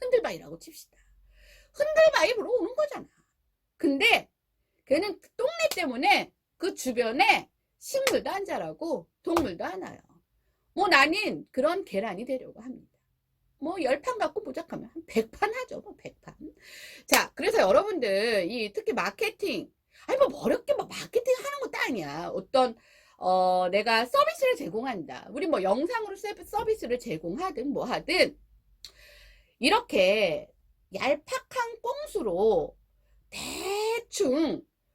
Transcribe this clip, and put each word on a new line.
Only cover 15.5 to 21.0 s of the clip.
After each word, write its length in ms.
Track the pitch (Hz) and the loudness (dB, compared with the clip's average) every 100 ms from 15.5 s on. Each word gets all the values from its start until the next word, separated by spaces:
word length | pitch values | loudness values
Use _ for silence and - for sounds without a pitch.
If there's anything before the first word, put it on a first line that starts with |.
하죠. 260 | 480 508 - | -4 -8 -12
뭐 160 | 427 - | -14 -16
백 240 | - - | -18 -18
판. 140 | - - 311 - - - - - - | -20 -18 -18 -18 -20 -20 -20 -12 2
자, 260 | 247 185 | 4 4
그래서 260 | - 359 453 | -2 2 4
여러분들 880 | 190 247 403 359 226 196 233 208 175 | 6 6 4 0 0 2 2 0 0
이 220 | 240 208 | -4 -6
특히 200 | 415 453 | -6 -4
마케팅, 800 | 233 180 - 440 - 392 202 - _ _ _ - | -2 -2 -2 -4 -2 -4 -4 -8 _ _ _ -2
아니 120 | 523 | 2
뭐 220 | 539 - | 2 2
어렵게 320 | - 494 - | 0 0 0
막 140 | 523 - | -2 -4
마케팅 460 | - | -10